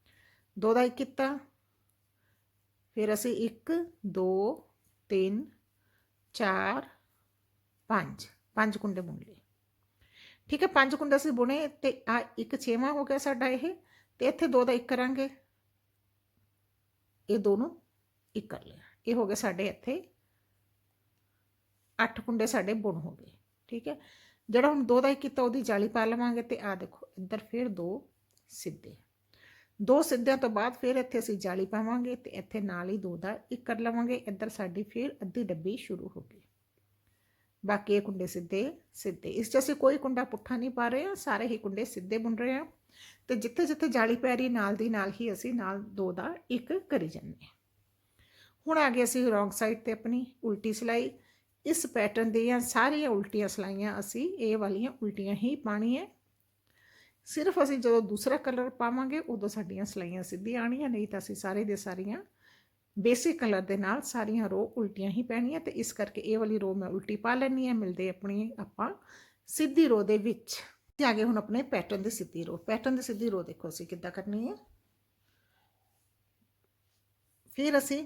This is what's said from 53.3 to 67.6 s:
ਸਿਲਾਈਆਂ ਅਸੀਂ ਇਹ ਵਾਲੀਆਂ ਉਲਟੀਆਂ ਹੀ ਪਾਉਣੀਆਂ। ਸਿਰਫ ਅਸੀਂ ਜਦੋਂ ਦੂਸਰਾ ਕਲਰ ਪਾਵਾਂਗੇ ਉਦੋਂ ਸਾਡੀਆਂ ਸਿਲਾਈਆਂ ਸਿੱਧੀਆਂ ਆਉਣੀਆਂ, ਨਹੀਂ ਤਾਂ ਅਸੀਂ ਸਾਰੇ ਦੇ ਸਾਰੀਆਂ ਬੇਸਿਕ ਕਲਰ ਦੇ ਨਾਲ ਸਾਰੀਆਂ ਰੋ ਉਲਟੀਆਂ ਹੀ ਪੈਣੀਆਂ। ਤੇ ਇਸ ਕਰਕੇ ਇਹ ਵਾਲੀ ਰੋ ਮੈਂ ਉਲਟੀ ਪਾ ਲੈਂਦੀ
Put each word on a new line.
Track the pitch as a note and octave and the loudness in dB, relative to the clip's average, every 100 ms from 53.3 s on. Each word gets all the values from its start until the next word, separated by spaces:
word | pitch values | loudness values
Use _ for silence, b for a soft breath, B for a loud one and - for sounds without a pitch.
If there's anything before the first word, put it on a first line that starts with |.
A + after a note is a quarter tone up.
| G#3+ G3 | 0 -2
ਸਿਲਾਈਆਂ | - F#3+ G3 G#3 G3+ | -2 -6 -4 -4 -4
ਅਸੀਂ | G3+ A#3 E4 | -6 -4 -4
ਇਹ | F#4+ A3+ G#3+ | -2 0 0
ਵਾਲੀਆਂ | G3+ G3 B3 | 0 -2 -4
ਉਲਟੀਆਂ | - G#3+ G3+ G3 G3+ | -4 -6 -4 -2 0
ਹੀ | A#3 C#4+ | 0 -2
ਪਾਉਣੀਆਂ। | A3 G#3 A3+ C4 G4+ _ _ _ _ _ _ b b b b b - | -2 0 0 0 -4 _ _ _ _ _ _ b b b b b -8
ਸਿਰਫ | - E4+ F4+ | -2 2 4
ਅਸੀਂ | C#4+ C4+ | 4 4
ਜਦੋਂ | A#3 A#3 | 4 6
ਦੂਸਰਾ | G#3+ G#3 C4 D4 | 4 0 0 0
ਕਲਰ | C#4 B3 B3+ | 0 -2 -2
ਪਾਵਾਂਗੇ | B3+ A#3+ B3+ C4 D4+ | -2 -2 0 -2 -2
ਉਦੋਂ | D#4+ A#3 G3+ | -4 -4 -4
ਸਾਡੀਆਂ | A3 F3+ F#3+ G3+ | -4 -6 -6 -6
ਸਿਲਾਈਆਂ | G3+ F3 F#3 | -6 -6 -6
ਸਿੱਧੀਆਂ | F3+ F3+ G#3 B3 | -8 -6 -4 -2
ਆਉਣੀਆਂ, | A#3 B3+ C#4+ | -2 -2 -2
ਨਹੀਂ | A3+ G#3 | -2 -2
ਤਾਂ | G3 | -4
ਅਸੀਂ | F#3+ G3 | -8 -6
ਸਾਰੇ | G3 G3+ | -4 -2
ਦੇ | G#3 G3+ | -2 -4
ਸਾਰੀਆਂ | G3+ F3+ G3 B3+ G4+ b b b b b _ - | -6 -8 -6 -8 -10 b b b b b _ 0
ਬੇਸਿਕ | G#3+ A#3+ E4+ E4+ | 4 4 2 2
ਕਲਰ | A#3 F#3+ | 2 2
ਦੇ | F#3 G3 | 0 -2
ਨਾਲ | F#3+ B3 | 0 -2
ਸਾਰੀਆਂ | C#4+ B3 G#3+ A3+ G3+ | -2 -4 0 0 0
ਰੋ | F#3+ A3+ - | 0 -2 -2
ਉਲਟੀਆਂ | G#3 G3+ G3 | -4 -2 -2
ਹੀ | F#3+ | -2
ਪੈਣੀਆਂ। | B3 A#3 A#3+ D#4+ | -2 -2 -2 -2
ਤੇ | - | -4
ਇਸ | - A3+ | -4 -4
ਕਰਕੇ | - G3+ - | -4 -6 -4
ਇਹ | - A3 | -2 0
ਵਾਲੀ | G#3+ G#3+ | 2 0
ਰੋ | G3 F#3+ | 0 -2
ਮੈਂ | F#3 | -2
ਉਲਟੀ | F#3+ - G#3 | -4 -4 -2
ਪਾ | A#3 B3+ | 0 2
ਲੈਂਦੀ | C4 C4 | 2 0